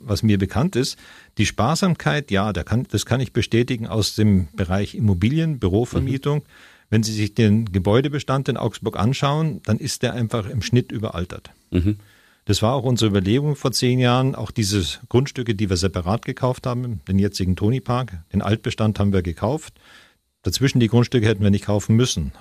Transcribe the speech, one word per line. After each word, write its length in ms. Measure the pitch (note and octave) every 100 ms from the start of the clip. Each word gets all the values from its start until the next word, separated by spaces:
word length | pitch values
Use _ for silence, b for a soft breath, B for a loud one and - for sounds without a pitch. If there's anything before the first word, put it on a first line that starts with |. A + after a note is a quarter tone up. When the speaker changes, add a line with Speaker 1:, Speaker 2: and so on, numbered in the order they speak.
Speaker 1:
was 200 | - G2+
mir 140 | A2 G2+
bekannt 360 | F#2+ - D#3+ A#2
ist. 220 | C3+ - B B B -
Die 80 | G2+
Sparsamkeit, 840 | - A2 E3 F#3+ D#3+ - D3 C3+
ja, 200 | G2 G#2
da 120 | F2+
kann, 240 | - A2 C3
das 160 | G#2 -
kann 160 | B2
ich 100 | C3
bestätigen 540 | - - A2+ B2 B2 A2+
aus 280 | G#2+ G2 -
dem 320 | A2 F#2+ F2
Bereich 420 | - F2+ F#2+ G#2 -
Immobilien, 640 | A2 F#2 G#2 D#3 D#3+ C#3
Bürovermietung. 800 | G2+ G2 B2 - C3+ C3+ C#3+ D3
Speaker 2:
Mhm. 40 | - b b b b
Speaker 1:
Wenn 140 | A2
Sie 100 | A2
sich 220 | G#2+ G#2 -
den 360 | A2 G#2 A2+
Gebäudebestand 800 | F#2 F#2 A2 C#3+ C#3+ - C3+ C3+
in 80 | B2+
Augsburg 400 | A#2+ - A2 -
anschauen, 640 | G#2 C3+ C#3+ D3 D#3+ - -
dann 120 | G#2+
ist 240 | C3+ -
der 120 | B2
einfach 360 | A#2 A2+ A#2+ G2+
im 120 | C3+
Schnitt 280 | - A#2+ -
überaltert. 600 | A2+ G#2+ E2+ F2 - - - _
Speaker 2:
Mhm. 280 | F2+ F2 G#2 b b b b -
Speaker 1:
Das 160 | G2+
war 100 | G#2+
auch 100 | C#3
unsere 260 | A#2+ A#2 A2
Überlegung 440 | G2+ F#2+ A#2+ D3 C#3+
vor 160 | C3+
zehn 280 | A#2+ B2+ B2+
Jahren, 340 | B2 B2 C3
auch 160 | C#3 A2
diese 340 | - G2+ G2+ E2 - -
Grundstücke, 460 | A#2+ C#3 - A#2+
die 160 | G#2 G#2
wir 80 | F#2
separat 480 | F2+ F#2 E2+ A2 -
gekauft 400 | B2 B2+ B2+ C3
haben, 340 | A#2+ B2 A2 -
den 120 | F#2+
jetzigen 360 | G2+ - F#2 F2+
Toni-Park, 640 | G#2 B2+ - B2 B2+ F2 -
den 80 | F#2+
Altbestand 560 | G2 A2 - - A2 G#2
haben 140 | G2+
wir 80 | G2
gekauft. 520 | F2+ D#2+ G#2 D#3 - - b b b b _ _
Dazwischen 380 | - - C3+ C3
die 80 | A#2
Grundstücke 400 | A#2 A#2+ C3 G#2+
hätten 160 | G#2+
wir 80 | G#2
nicht 140 | G2 -
kaufen 300 | G#2 - A2+
müssen. 360 | B2 - C#2+ -